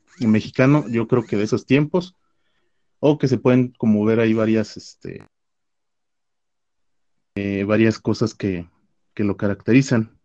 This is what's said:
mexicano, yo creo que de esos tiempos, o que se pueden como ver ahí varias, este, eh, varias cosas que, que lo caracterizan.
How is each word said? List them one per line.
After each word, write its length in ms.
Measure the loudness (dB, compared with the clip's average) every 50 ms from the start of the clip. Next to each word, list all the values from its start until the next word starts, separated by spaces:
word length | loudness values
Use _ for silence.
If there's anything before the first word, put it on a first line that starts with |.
| _ _ _ -4
mexicano, 680 | 0 2 2 0 0 -4 -2 2 2 4 4 2 0 -2
yo 180 | -4 -4 -2
creo 180 | 0 0 -2 -2
que 120 | -2 -4
de 60 | -4 -2
esos 220 | -2 -4 -4 -2
tiempos, 500 | 0 0 0 0 0 -2 -4 -6 -6 _ _ _ _ _ _ _ _ _ _ _ _ _ _ _ _ _ -2
o 180 | 0 0 2
que 100 | 2 0
se 120 | -2 0 0
pueden 300 | 2 2 4 2 2 0
como 360 | -4 -4 0 0 2 2 2
ver 140 | 2 2 2
ahí 140 | 2 0 0
varias, 440 | 0 0 0 0 -2 -2 -4 -10
este, 480 | -20 -20 -20 -20 _ -18 -16 -16 -18 -20 _ _ _ _ _ _ _ _ _ _ _ _ _ _ _ _ _ _ _ _ _ _ _ _ _ _ _ _ _ _ _ _ _ _ _ _ _ _ _ _ _ -8
eh, 280 | -6 -4 -4 -2 -2 -2
varias 360 | 0 2 2 2 2 2 -2
cosas 360 | -4 -4 -2 -2 -4 -6 -6
que, 320 | -6 -6 -6 -6 -6 -10 -14 _ _ _ _ _ _ _ _ _
que 80 | -6 -4
lo 140 | -4 -4
caracterizan. 800 | -4 -4 -6 -6 -4 0 2 4 4 4 2 0 -2 -2 -4 _ _